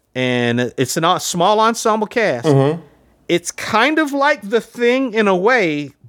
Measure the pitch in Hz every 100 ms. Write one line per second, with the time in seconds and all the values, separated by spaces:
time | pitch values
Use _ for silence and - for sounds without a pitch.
0 | _ 127 127 123 120 120 123 - 139 175
1 | 165 165 - 175 180 214 220 226 226 220
2 | 214 240 196 123 151 135 139 170 - _
3 | _ _ - 165 - - - 220 269 320
4 | 294 285 285 302 196 226 - 233 240 254
5 | 262 214 208 180 208 254 175 147 139 -